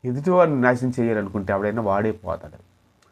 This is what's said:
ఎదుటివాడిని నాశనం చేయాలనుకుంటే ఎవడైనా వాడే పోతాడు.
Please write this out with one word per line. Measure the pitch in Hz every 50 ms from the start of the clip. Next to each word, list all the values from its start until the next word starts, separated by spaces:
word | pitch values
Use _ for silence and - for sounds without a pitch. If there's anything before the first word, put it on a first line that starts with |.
| -
ఎదుటివాడిని | 127 123 135 147 185 185 180 175 165 147 131
నాశనం | 123 123 127 123 127 127 123 -
చేయాలనుకుంటే | 117 117 113 107 101 98 92 107 95 95 101
ఎవడైనా | 98 101 104 104 117
వాడే | 113 101 95 101 107 110
పోతాడు. | 104 - - 87 82 80 - 78 - - - _ _ _ _ _ _ _ _ _